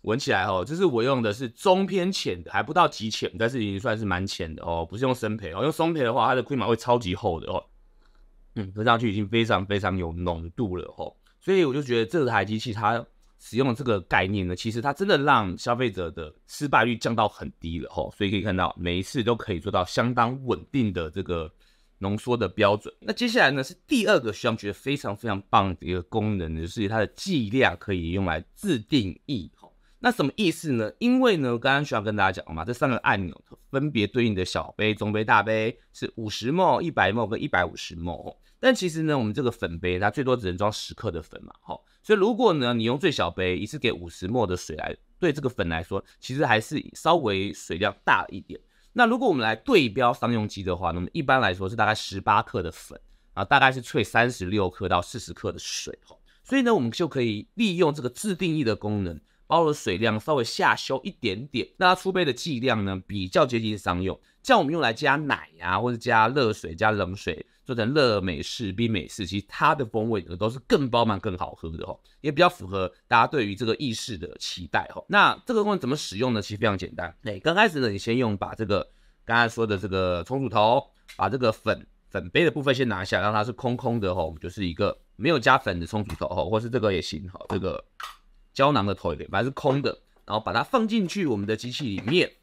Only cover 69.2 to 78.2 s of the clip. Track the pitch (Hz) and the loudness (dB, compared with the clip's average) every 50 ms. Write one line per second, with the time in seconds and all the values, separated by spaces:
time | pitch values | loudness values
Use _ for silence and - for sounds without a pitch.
69.2 | 101 90 98 101 - _ - - 156 147 156 147 131 107 - 110 107 117 113 101 | -8 -4 -4 -6 -6 _ -4 2 2 2 2 2 -2 -2 -2 -2 0 0 -2 -2
70.2 | 82 82 87 87 104 113 127 131 _ - 202 151 139 120 117 117 117 113 104 95 | -4 -6 -6 -2 -2 -2 -2 -4 _ 2 2 2 2 2 2 2 2 2 0 -2
71.2 | - 110 90 87 - - - _ - 82 80 82 85 90 - _ _ _ _ _ | -4 -6 -4 -4 -6 -8 -8 _ -12 -10 -10 -10 -10 -10 -12 _ _ _ _ _
72.2 | - 151 143 147 175 180 - - 98 90 98 98 92 87 - _ _ _ 123 117 | -6 -4 2 4 4 4 2 -2 -12 -6 -2 -2 -2 -2 -4 _ _ _ 4 4
73.2 | 120 123 - 143 107 101 98 95 123 110 110 - 147 123 110 - - - 110 80 | 4 4 2 0 0 0 -2 -4 -2 -2 -2 -2 -2 -4 -4 -6 -8 -10 -10 -10
74.2 | 85 - - - - - - 92 87 - - 107 - - - - - - 185 208 | -10 -14 -12 -10 -10 -10 -10 -10 -10 -2 -2 -2 -2 -4 -12 -14 -6 2 4 6
75.2 | 185 143 107 - _ - 240 214 208 214 202 175 - 123 143 151 - - 95 101 | 6 6 4 0 _ -2 0 2 2 2 0 -2 -2 -2 -4 -4 -4 -8 -2 -2
76.2 | 123 131 120 107 101 - 104 98 117 110 98 92 90 - - - 90 82 - _ | 0 2 0 0 -2 -4 -4 0 2 0 2 0 -4 -8 -8 -8 -8 -8 -10 _
77.2 | - 110 101 95 - 151 170 196 220 220 160 143 127 110 101 98 - 117 113 127 | -10 -10 -10 -2 -2 2 4 4 4 4 4 0 0 0 0 -2 -2 0 0 2